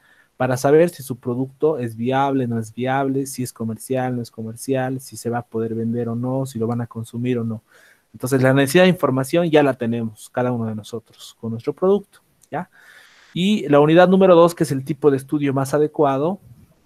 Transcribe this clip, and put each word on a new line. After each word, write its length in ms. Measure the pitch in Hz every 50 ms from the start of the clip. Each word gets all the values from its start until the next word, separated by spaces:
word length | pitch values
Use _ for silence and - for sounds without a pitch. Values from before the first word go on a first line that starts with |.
| _ _ _ _ _ _ _
para 220 | - - 123 131 131
saber 320 | - 139 147 156 175 175
si 120 | - -
su 140 | 127 - 127
producto 640 | 117 - 127 120 123 135 131 135 _ 151 156 160 127
es 180 | 123 117 110
viable, 500 | 110 117 127 131 135 139 139 135 135 127
no 140 | 120 117 113
es 140 | 110 107 110
viable, 500 | 120 123 131 131 139 139 135 135 139 139
si 180 | 135 - - 127
es 100 | - -
comercial, 640 | - 117 113 110 107 - - 131 127 127 127 127 120
no 40 |
es 100 | 117 -
comercial, 680 | - - 110 110 113 - - - 131 131 127 131 135 131
si 160 | 135 - 107
se 140 | - - 120
va 80 | 120 120
a 80 | -
poder 300 | - - 113 113 110 110
vender 340 | 113 113 113 117 120 120 117
o 60 | 117
no, 300 | 120 123 127 131 135 135
si 140 | 131 - 113
lo 80 | 113 113
van 140 | 120 120
a 60 | 117 -
consumir 500 | - 117 113 - - 117 123 127 127 117
o 80 | 113
no. 180 | 113 110 107 - _ _ _ _ _ _ _ _ _
Entonces, 300 | - - - 127 139 131
la 120 | 127 131 131
necesidad 300 | 139 139 131 139 180 185
de 60 | 185
información 600 | 175 180 - 135 127 131 135 - - 170 175 165
ya 140 | 147 151 147
la 120 | 139 127
tenemos, 540 | - 123 113 117 117 113 110 107 - - -
cada 200 | - 127 123 123
uno 140 | 123 117 113
de 100 | 110 107
nosotros, 640 | 107 104 - - 113 - _ _ - - - - _
con 120 | - 113
nuestro 200 | 113 113 - -
producto, 480 | 147 - 185 190 202 196 196 - _ _ _ _ _ _ _ _
¿ya? 180 | 135 156 180 - _ _ _ - - - - _ _ _ _ _ -
Y 320 | 160 180 202 214 202 - 147
la 100 | 143 143
unidad 300 | 147 151 160 175 180 180
número 260 | 190 190 190 185 175
dos, 200 | 165 170 170 170
que 100 | - 165
es 60 | - 147
el 100 | 135 135
tipo 260 | 151 151 - - 147
de 80 | 139 131
estudio 360 | 135 - 156 147 143 143 131
más 200 | 139 135 131 -
adecuado, 680 | 147 151 147 - - 151 139 135 135 147 170 202 - - - - - _ _ _ _ _